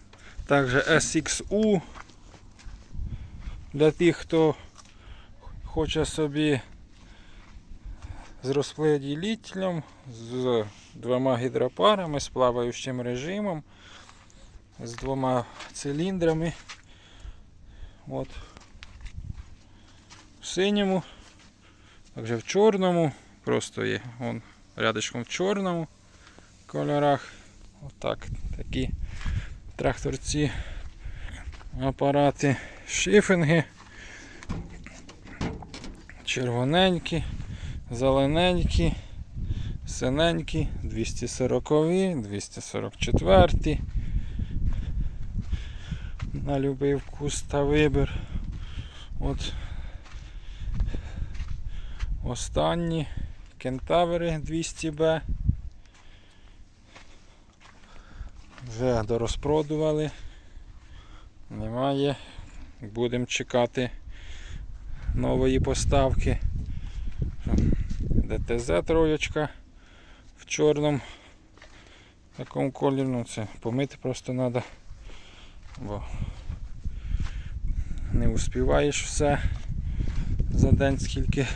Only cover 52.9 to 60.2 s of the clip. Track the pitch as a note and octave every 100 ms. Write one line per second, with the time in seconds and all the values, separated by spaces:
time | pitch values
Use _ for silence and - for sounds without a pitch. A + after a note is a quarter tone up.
52.9 | E3 C#3+ - - - - - B2+ C3 -
53.9 | E3 E3+ E3+ E3+ D#3+ C#3+ D#3+ D#3+ - D#3+
54.9 | D3 D#3+ D#3+ - - - - - - -
55.9 | - - - - - - - - - -
56.9 | - - - - - - - - - -
57.9 | - - - - - - - B2 A2+ B2+
58.9 | A#2 G#2+ A#2 A2+ - C#3+ D3+ D3 D#3 D#3
59.9 | D3+ D3+ -